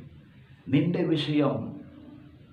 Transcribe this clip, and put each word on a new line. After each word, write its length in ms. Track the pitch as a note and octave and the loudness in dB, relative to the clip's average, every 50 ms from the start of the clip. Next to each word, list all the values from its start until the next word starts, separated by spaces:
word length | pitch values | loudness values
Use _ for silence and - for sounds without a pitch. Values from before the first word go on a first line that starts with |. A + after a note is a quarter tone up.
| - - - - - - - - - - - - - - | -16 -20 -20 -20 -20 -20 -20 -20 -20 -20 -20 -16 -4 0
നിന്റെ 340 | C3+ D#3 - F3 F3 F3 F3+ D#3 D#3+ | 2 2 2 2 0 0 0 0 0
വിഷയം 420 | D3 C#3+ C#3+ D3+ D3 C#3+ B2+ - A2 - - - - - - - - - - - - - - - - - - | 0 0 0 2 2 2 2 0 -2 -4 -8 -10 -12 -16 -18 -20 -20 -20 -20 -20 -20 -20 -20 -20 -20 -20 -18